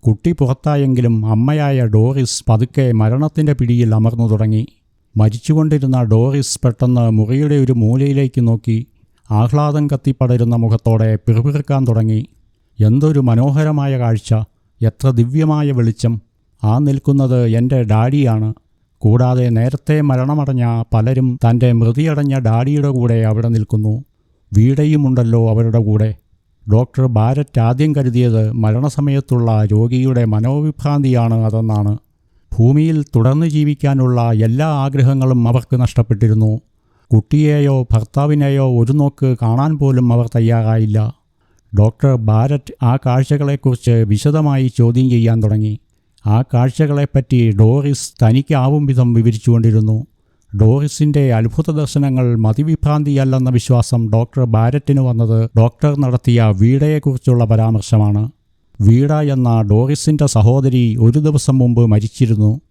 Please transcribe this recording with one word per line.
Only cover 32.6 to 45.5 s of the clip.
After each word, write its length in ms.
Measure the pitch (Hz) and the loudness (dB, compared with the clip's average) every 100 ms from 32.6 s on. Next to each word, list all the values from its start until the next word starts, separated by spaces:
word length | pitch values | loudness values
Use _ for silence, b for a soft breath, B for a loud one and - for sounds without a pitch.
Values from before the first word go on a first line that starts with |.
| 117 143 160 160 143 | 2 4 2 -2 -2
തുടർന്ന് 400 | 120 113 143 165 | 0 0 0 -2
ജീവിക്കാനുള്ള 760 | 151 147 143 143 135 127 123 117 110 | 0 -2 -2 -2 0 0 0 0 0
എല്ലാ 260 | 113 120 160 147 | 0 0 -2 -2
ആഗ്രഹങ്ങളും 640 | 135 135 131 135 131 127 117 | -2 0 0 2 0 0 0
അവർക്ക് 280 | 123 113 127 | -2 -2 -2
നഷ്ടപ്പെട്ടിരുന്നു. 720 | 120 - 113 104 113 107 110 110 _ _ _ _ _ | 0 0 0 0 2 2 0 -2 _ _ _ _ _
കുട്ടിയെയോ 680 | 110 - 147 151 147 143 135 | 0 2 0 2 2 0 0
ഭർത്താവിനെയോ 840 | 123 113 107 - 143 151 139 139 135 120 | 0 -2 -2 -2 0 0 0 0 0 0
ഒരു 200 | 117 147 | 0 0
നോക്ക് 340 | 143 - 135 123 | -2 -2 -2 -2
കാണാൻ 360 | 117 117 147 156 | -2 0 -2 -2
പോലും 300 | 139 127 123 | 0 0 2
അവർ 160 | 117 117 | 0 0
തയ്യാറായില്ല. 720 | 120 113 117 110 113 107 104 110 - _ _ _ _ _ | -2 0 0 0 0 0 0 -2 -8 _ _ _ _ _
ഡോക്ടർ 400 | 98 107 - 139 127 | 0 2 2 -2 0
ബാരറ്റ് 540 | 107 110 127 143 - - | 0 0 0 -2 -6 -4
ആ 120 | 123 131 | -2 -2
കാഴ്ചകളെക്കുറിച്ച് 1000 | 135 123 135 147 143 143 135 123 - 117 110 | 0 -2 0 -2 -2 -2 -2 -2 0 0 2
വിശദമായി 600 | 104 147 151 151 135 131 - | 0 0 0 0 0 -2 2
ചോദ്യം 320 | 117 117 131 | 2 2 0
ചെയ്യാൻ 280 | 120 113 113 | 2 2 0
തുടങ്ങി. 340 | 107 | 0